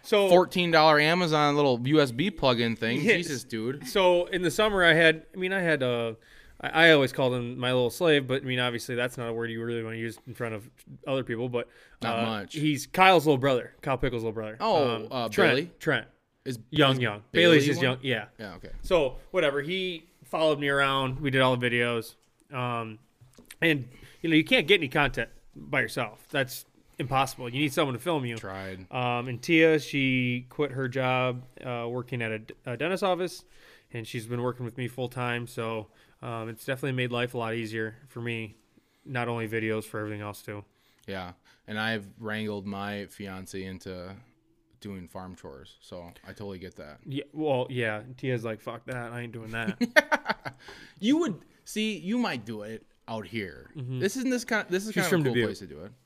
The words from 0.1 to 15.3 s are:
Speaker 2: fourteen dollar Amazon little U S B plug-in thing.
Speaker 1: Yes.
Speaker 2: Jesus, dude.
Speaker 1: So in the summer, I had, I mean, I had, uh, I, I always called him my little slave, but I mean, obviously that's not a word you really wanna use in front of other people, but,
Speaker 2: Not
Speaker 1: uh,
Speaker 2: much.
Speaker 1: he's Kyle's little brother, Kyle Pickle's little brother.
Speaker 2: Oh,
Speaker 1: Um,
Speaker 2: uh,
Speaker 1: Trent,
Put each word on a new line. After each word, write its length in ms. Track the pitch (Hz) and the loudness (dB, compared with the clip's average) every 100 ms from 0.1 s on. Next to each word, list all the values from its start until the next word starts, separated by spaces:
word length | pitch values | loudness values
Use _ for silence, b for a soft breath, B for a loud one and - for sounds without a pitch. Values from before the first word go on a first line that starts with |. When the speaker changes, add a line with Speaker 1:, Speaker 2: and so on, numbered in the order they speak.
| 208 196 | 2 8
Speaker 2:
fourteen 420 | 180 180 185 175 | 8 8 0 6
dollar 280 | 160 156 151 | 8 8 8
Amazon 560 | 151 175 175 151 147 143 | 6 4 4 4 4 4
little 240 | 143 120 127 | 4 2 4
U 140 | 151 | 4
S 120 | 139 | 4
B 180 | 117 185 | 2 -2
plug-in 440 | - 135 120 117 110 | 2 2 4 0 0
thing. 240 | 113 127 | 0 0
Speaker 1:
Yes. 160 | 175 185 | 2 2
Speaker 2:
Jesus, 260 | 165 131 | 0 -8
dude. 440 | - 110 117 143 - | -6 -6 -4 -6 -2
Speaker 1:
So 360 | 208 185 175 175 | 4 6 6 2
in 140 | 185 | 0
the 100 | 175 | 0
summer, 320 | 175 214 196 170 | 2 2 6 6
I 80 | |
had, 320 | 160 165 160 - | 8 6 4 -6
I 40 | 190 | -6
mean, 140 | 185 | -4
I 80 | 196 | 0
had, 240 | 170 151 | 0 2
uh, 300 | 127 120 117 113 b b b b | 0 0 -2 -6 b b b b
I, 260 | 139 156 165 | -2 6 8
I 40 | |
always 200 | 151 131 | 8 6
called 220 | - 131 | 2 0
him 240 | 123 120 127 | 0 -4 -2
my 140 | 123 | 0
little 160 | 127 120 | 2 2
slave, 360 | - 175 147 131 | 2 4 4 2
but 140 | 131 | -4
I 40 | 127 | -2
mean, 140 | 127 | -2
obviously 360 | 123 120 - 120 | -2 -4 -4 -2
that's 220 | 123 131 | -2 -4
not 100 | 117 | -6
a 60 | |
word 160 | 117 117 | -4 -6
you 120 | 113 | -6
really 220 | 117 117 | -4 -6
wanna 140 | 110 113 | -6 -6
use 200 | 113 110 - | -8 -10 -18
in 60 | |
front 220 | 110 120 110 | -8 -8 -8
of 140 | 120 _ - 135 - | -12 _ -20 -14 -4
other 180 | 135 120 | -4 -2
people, 240 | 117 127 | -4 -2
but, 180 | 120 - b b b | -4 -6 b b b
Speaker 2:
Not 180 | 113 113 | -2 0
Speaker 1:
uh, 60 | 113 | -2
Speaker 2:
much. 280 | 107 92 151 | -4 -6 -2
Speaker 1:
he's 300 | 151 139 - | 0 -2 -4
Kyle's 380 | - 190 175 147 | 6 8 8 6
little 120 | 135 | 4
brother, 340 | 139 123 113 - | 4 0 -2 -8
Kyle 160 | 147 127 | -4 0
Pickle's 260 | 135 120 | 0 -2
little 80 | 113 | -4
brother. 220 | 107 107 110 | -6 -10 -4
Speaker 2:
Oh, 280 | 220 175 131 113 | 2 4 4 0
Speaker 1:
Um, 120 | 107 | -4
Speaker 2:
uh, 180 | 131 | -4
Speaker 1:
Trent, 220 | 113 | -2